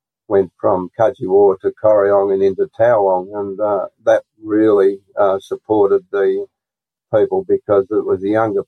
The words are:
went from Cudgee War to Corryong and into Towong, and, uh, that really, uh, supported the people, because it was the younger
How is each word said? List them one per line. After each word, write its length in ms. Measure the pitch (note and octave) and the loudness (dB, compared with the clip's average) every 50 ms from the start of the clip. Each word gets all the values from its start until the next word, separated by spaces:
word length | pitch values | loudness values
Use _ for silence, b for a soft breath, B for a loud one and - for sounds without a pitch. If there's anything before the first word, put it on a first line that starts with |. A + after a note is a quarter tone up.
| _ _ _ _ _ - | _ _ _ _ _ -4
went 220 | G#2+ G2+ F#2+ F2 _ _ | -2 -2 -2 -2 _ _
from 300 | - G#2+ G2+ F2+ F#2 F2+ _ - | -2 -2 -2 -2 -4 -6 _ -2
Cudgee 260 | A2+ G#2+ G2+ - C3 | -2 -2 -2 -2 -4
War 320 | F#2 F#2 G2+ G#2 G2+ F#2+ - | 0 2 4 4 4 2 0
to 100 | - G2+ F#2+ _ | -2 -6 -6 _
Corryong 520 | - G#2+ G#2+ G#2 G2 G2+ G2+ G2+ G2 G2+ G2 | 0 2 4 4 4 2 2 2 0 0 0
and 100 | G2 G2 | 0 0
into 260 | G2 F#2+ F2 G2 F#2+ _ - | 0 0 -2 -4 -6 _ 0
Towong, 520 | A2+ A#2+ B2 A2 G2+ G2 F#2 F#2 F#2 F#2+ G#2 | 0 2 2 2 2 0 0 -2 -4 -6 -10
and, 260 | G#2 G2+ G2+ F#2+ F#2 | -10 -10 -8 -8 -6
uh, 260 | G#2+ G#2 G#2 F#2+ F2+ G2+ _ _ A2 | -4 -4 -2 -4 -6 -8 _ _ -2
that 200 | G#2 A2 G#2+ - _ _ _ A2 | 0 0 0 -2 _ _ _ -8
really, 560 | G#2+ G#2 G#2+ G#2+ A2 G#2 G2+ F#2+ G2 G2+ G2 _ _ - - | -4 0 0 2 4 4 4 2 2 0 -2 _ _ -4 -2
uh, 220 | G#2 G2 F#2+ G2 | -2 0 0 -2
supported 680 | - - F#2+ G2 _ - G#2+ G#2+ G2+ G2 G2 G2 F#2 _ | -6 -8 -12 -10 _ -2 0 0 2 2 0 0 -2 _
the 340 | - G2+ G2 F#2+ F#2+ G2 G2+ - _ _ _ _ _ _ _ _ _ _ _ - - | -4 -2 -2 0 -2 -2 -6 -10 _ _ _ _ _ _ _ _ _ _ _ -2 0
people, 320 | A2 G2+ F#2+ F#2+ F#2+ F#2+ F2+ | 0 0 0 -2 -4 -4 -2
because 380 | G2+ F#2+ - - G#2 G2+ G2 F2+ | -4 -4 -2 0 0 0 0 0
it 160 | G#2+ G#2 F#2+ | -2 -4 -2
was 140 | F#2+ G2 F#2+ | -2 -4 -4
the 120 | F#2 G2 | -2 -2
younger 320 | G#2+ A2 A2+ A2 G2+ G2 F#2 | -2 -2 -2 -2 -2 -6 -6